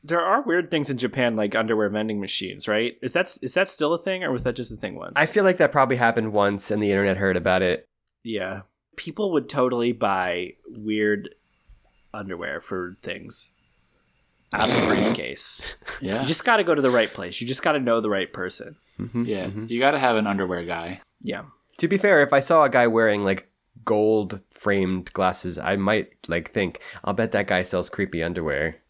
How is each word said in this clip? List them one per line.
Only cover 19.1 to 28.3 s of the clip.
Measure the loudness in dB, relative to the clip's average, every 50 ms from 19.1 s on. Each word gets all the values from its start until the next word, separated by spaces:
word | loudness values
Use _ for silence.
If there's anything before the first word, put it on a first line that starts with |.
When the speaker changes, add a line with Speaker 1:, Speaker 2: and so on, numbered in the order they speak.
| -4 -4 -2
Speaker 3:
Yeah. | -2 -2 -4 -4
Speaker 2:
mm-hmm. | -6 -6 -8 -8 -6
Speaker 3:
You | -2 2
gotta | 4 4 4 4
have | 2 4 4
an | 4 2
underwear | 2 0 0 0 -2 -2 -4 -4
guy. | -4 -6 -6 -6 -8 -12 -14 -18 _ _ _
Speaker 1:
Yeah. | -10 -8 -8 -8 -10 -16 _ _ _ _ -6
Speaker 2:
To | -4 0 0
be | 2 2
fair, | 4 6 6 6
if | 6 6
I | 4 2
saw | 4 6 6 6 6
a | 6
guy | 6 4 4
wearing, | 6 4 4 4 4 4 2 2
like, | 0 0 0 -4 _ _ _ _ _ _ -10 -2
gold | 0 2 4 4 4 4 4 2 -2 -8 -12 _ _
framed | _ -4 0 2 2 4 2 2 0 -2 -4 -6
glasses, | -2 0 2 2 0 0 -6 -8 -6 -4
I | -2 0 0
might, | 2 2 2 2 2 0 -4 _ _ -6
like, | -4 -4 -4 -4 -4
think, | -2 -2 -2 -2 -4 -10 -18 -18 -18 -8 -6
"I'll | -4 -2
bet | -2 -2 0
that | 0 -2 0
guy | 2 0 0 0
sells | 0 -2 -2 -2 -2
creepy | -4 -4 -4 -4 -2 -4
underwear | -4 -2